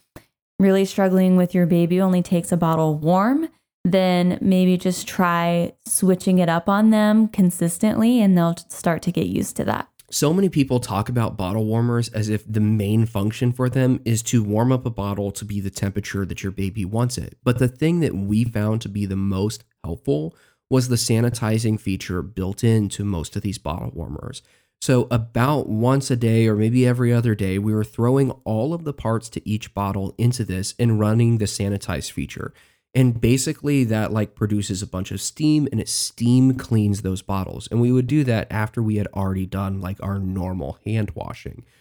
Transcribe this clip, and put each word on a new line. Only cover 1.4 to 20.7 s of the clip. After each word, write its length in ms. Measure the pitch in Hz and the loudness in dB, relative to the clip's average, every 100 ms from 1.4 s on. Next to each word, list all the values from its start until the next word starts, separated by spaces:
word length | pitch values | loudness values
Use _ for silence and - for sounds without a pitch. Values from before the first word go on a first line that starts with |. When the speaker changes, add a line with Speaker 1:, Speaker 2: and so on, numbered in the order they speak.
| 180 | 4
Speaker 1:
your 120 | 180 170 | 2 2
baby 340 | 170 170 180 | 4 2 2
only 220 | 190 180 | 2 2
takes 280 | 175 170 165 | 2 0 0
a 60 | 170 | 0
bottle 400 | 165 160 156 151 | 2 2 0 0
warm, 520 | 156 185 214 285 320 - _ _ | 2 2 2 0 -2 -8 _ _
then 540 | 175 190 185 180 180 - | 0 2 4 4 2 2
maybe 340 | - 185 185 180 | 2 4 4 2
just 320 | 185 180 - | 0 -4 -6
try 640 | - 180 170 170 170 170 - - | -2 0 2 0 0 -2 -6 -8
switching 520 | - 190 180 - 185 | 0 2 2 2 2
it 120 | 170 | 4
up 180 | 165 185 | 2 0
on 220 | 202 220 | 4 4
them 360 | 220 214 220 220 | 6 4 4 2
consistently 920 | - 180 - 170 - 214 - 226 247 | 4 2 2 -2 0 0 2 2 4
and 160 | 202 180 | 6 4
they'll 200 | 170 170 - | 4 0 -8
start 320 | - 180 165 | -6 -2 -2
to 100 | - | -2
get 160 | - 95 | -2 -2
used 300 | - - - | -2 -4 -4
to 80 | |
that. 240 | - - - _ _ | -4 -4 -8 _ _
Speaker 2:
So 240 | - 147 | -2 0
many 160 | 185 190 | 2 2
people 300 | 151 135 123 | 2 2 0
talk 280 | 113 101 110 | 0 -4 -2
about 300 | 123 110 80 | 0 -2 -2
bottle 260 | 92 107 | -4 -2
warmers 440 | 110 113 120 120 117 | 0 0 2 0 -2
as 200 | 107 104 | -2 -2
if 160 | 107 - | -2 -2
the 140 | 107 | 0
main 460 | 107 107 101 110 113 | 2 2 2 2 2
function 460 | 101 104 - 123 | 0 -2 0 -2
for 180 | 123 127 | 0 0
them 300 | 127 127 127 | 2 2 2
is 180 | 113 113 | 0 -2
to 180 | - 120 | 0 0
warm 280 | 104 107 123 | 2 2 2
up 140 | 131 | 0
a 60 | 123 | -2
bottle 400 | 110 101 101 101 | -6 -6 -4 -6
to 160 | - 104 | -8 -8
be 140 | 104 | -6
the 100 | 98 | -6
temperature 560 | - 101 101 - 98 92 | -4 -4 -4 -6 -6 -6
that 160 | - | -6
your 100 | 98 | -8
baby 320 | 98 98 107 | -6 -6 -6
wants 320 | 92 110 123 - | -6 -2 -2 -4
it. 220 | - - | -10 -4
But 160 | 123 120 | -2 0
the 100 | 127 | 0
thing 320 | - 156 170 | 0 0 0
that 140 | 139 | 0
we 300 | 95 101 107 | -2 -2 0
found 380 | 117 107 107 110 | 0 -2 -2 -2
to 60 | 101 | -4
be 160 | 101 98 | -6 -4
the 100 | 95 | -2
most 480 | 98 95 104 110 - _ | -2 -2 -2 -4 -14 _
helpful 520 | - 85 - 147 160 - _ _ | -12 -8 -4 -4 -4 -12 _ _
was 200 | _ | _